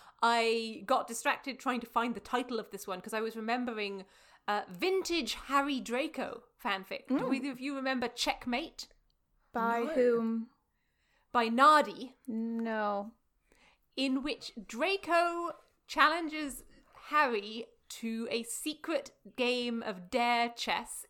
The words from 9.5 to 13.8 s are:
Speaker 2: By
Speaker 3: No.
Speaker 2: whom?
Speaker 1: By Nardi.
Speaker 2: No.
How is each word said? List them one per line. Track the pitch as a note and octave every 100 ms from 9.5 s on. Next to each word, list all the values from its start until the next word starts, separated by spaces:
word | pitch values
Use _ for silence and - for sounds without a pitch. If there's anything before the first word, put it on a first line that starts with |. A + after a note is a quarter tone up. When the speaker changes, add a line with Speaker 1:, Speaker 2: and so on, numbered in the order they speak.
Speaker 2:
By | A#3+ A3+ A#3
Speaker 3:
No. | A#3
Speaker 2:
whom? | D#4 B3 A#3 A3+ A3+ A3+ _ _ _ _ _ _ _ _
Speaker 1:
By | B3 A3+
Nardi. | A#3 D4 D4+ A3 E3 B3 - -
Speaker 2:
No. | A3 A3+ A#3 A3+ A3 G#3 G3+ G#3 - _ _ _ _ _ _